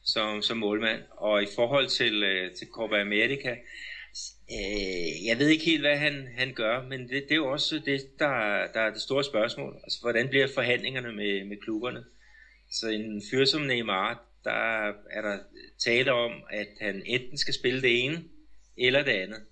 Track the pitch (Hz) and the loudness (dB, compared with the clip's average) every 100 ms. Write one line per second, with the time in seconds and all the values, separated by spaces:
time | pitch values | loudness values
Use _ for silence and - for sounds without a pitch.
0 | - - 107 104 101 117 104 104 113 113 | 0 0 0 0 -2 0 0 2 2 -2
1 | - - 104 104 101 - 147 143 127 - | -6 -4 2 4 2 2 4 4 2 2
2 | 120 107 101 95 92 - 110 - 110 104 | 2 2 2 2 -2 -8 -16 -6 0 2
3 | 101 104 117 139 131 120 - - - - | 2 2 2 0 -4 -8 -12 -14 -14 -14
4 | - - - - - 113 98 104 95 90 | -14 -14 -14 -14 -10 -6 -4 -2 -2 -2
5 | 82 78 98 117 147 156 160 160 143 147 | -2 -2 0 4 6 4 4 2 2 2
6 | 147 143 131 120 131 127 110 120 131 131 | 2 -2 -10 -4 -4 -2 0 0 -4 -10
7 | 120 131 139 156 139 143 - 156 143 139 | -4 -6 0 0 2 0 -2 -2 -2 -2
8 | 135 - 151 127 107 101 92 113 110 107 | -4 -2 0 2 0 0 0 0 0 -2
9 | - 135 139 110 113 - 139 - - - | -2 0 2 0 0 -2 -10 -12 -10 -6
10 | 120 117 127 131 131 - 120 123 123 131 | 0 0 2 4 2 2 0 0 0 -6
11 | 120 107 104 98 98 104 - 107 123 123 | -6 -4 -2 -2 -4 -10 -6 -4 -4 -6
12 | - - - - - _ _ - 113 107 | -14 -20 -20 -20 -20 _ _ -6 -2 -2
13 | 110 107 101 127 135 - 101 120 113 95 | -4 -6 -2 2 4 2 0 0 0 0
14 | 104 117 - - 113 110 113 110 107 101 | 0 -2 -12 -10 -4 0 0 0 -2 -4
15 | - 107 107 101 - - - _ - 117 | -8 -6 -4 -4 -8 -20 -20 _ 2 4
16 | 131 123 117 80 - 104 104 - 107 98 | 4 4 0 -4 -8 -6 -6 -6 -4 -4
17 | 92 123 127 147 - - 127 127 131 117 | -2 -2 -2 -2 0 2 0 2 4 4
18 | 131 165 170 - - - - - 123 135 | 2 -4 -8 -20 -20 -20 -20 0 2 4
19 | 143 107 95 107 107 | 2 0 -2 -10 -14